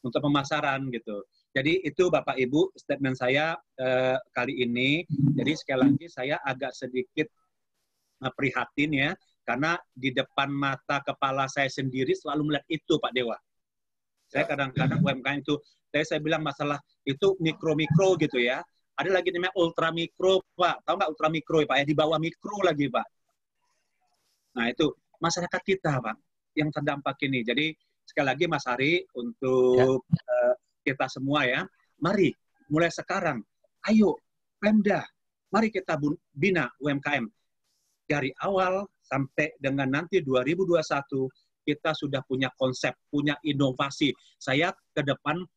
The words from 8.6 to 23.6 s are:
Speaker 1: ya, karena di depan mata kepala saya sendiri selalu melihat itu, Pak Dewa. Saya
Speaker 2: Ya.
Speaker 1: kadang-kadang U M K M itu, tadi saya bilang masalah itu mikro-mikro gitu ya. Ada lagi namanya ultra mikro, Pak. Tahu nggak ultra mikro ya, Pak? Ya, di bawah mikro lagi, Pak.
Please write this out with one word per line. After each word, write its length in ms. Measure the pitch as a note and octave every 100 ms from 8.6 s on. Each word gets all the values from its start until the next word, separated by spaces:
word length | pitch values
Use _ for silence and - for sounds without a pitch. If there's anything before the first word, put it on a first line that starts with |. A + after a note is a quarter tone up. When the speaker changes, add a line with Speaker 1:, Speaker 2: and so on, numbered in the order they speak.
| A#2+ - D3+
Speaker 1:
ya, 180 | C#3+ C#3+ F#3+ _ _ -
karena 320 | B2 D#3 F3 _
di 160 | C3 C3
depan 400 | C3 C3 - C#3
mata 500 | C#3 C#3 C3+ - C#3+
kepala 460 | C3+ C3+ C#3 C3+ C3
saya 240 | C#3+ C3+
sendiri 400 | - C3 B2+ C3
selalu 380 | F#3+ D3+ D3 D3
melihat 160 | C#3+ _
itu, 300 | D#3+ - D#3
Pak 160 | B2+
Dewa. 240 | B2 A#2 G#2 _ _ _ _ _ _ _ _ _
Saya 160 | C3+
Speaker 2:
Ya. 40 | D#3
Speaker 1:
kadang-kadang 480 | C#3+ C3+ - C3 A#2+
U 80 | C#3
M 140 | C3+
K 40 | C3+
M 80 | C#3+ C#3+
itu, 80 | D3 _ _ _
tadi 100 | C#3+
saya 160 | D3 D#3
bilang 220 | D3+ D#3+
masalah 400 | D3+ - D3 C#3+ _ _ -
itu 320 | C3+ G3 F#3+
mikro-mikro 800 | D#3+ D#3 D#3+ D#3 D3+ D#3 F#3+ F3
gitu 240 | D3+ B2+
ya. 180 | A#2+ C#3 - _ _ -
Ada 160 | D#3
lagi 160 | F#3 F3
namanya 240 | F3 F#3
ultra 400 | F#3+ E3+ E3 D#3+
mikro, 480 | E3 E3 _ F#3 F#3+ - -
Pak. 240 | F3 C#3
Tahu 120 | - F3+
nggak 120 | E3+
ultra 160 | D3+ D#3
mikro 320 | D#3+ - D#3+
ya, 40 | D3
Pak? 60 | C3+
Ya, 60 | C#3+
di 80 |
bawah 240 | D3+ D#3 D#3+
mikro 480 | D#3+ - G3 G#3 F#3
lagi, 240 | D3+ C#3
Pak. 160 | A#2 - _ _ _ _ _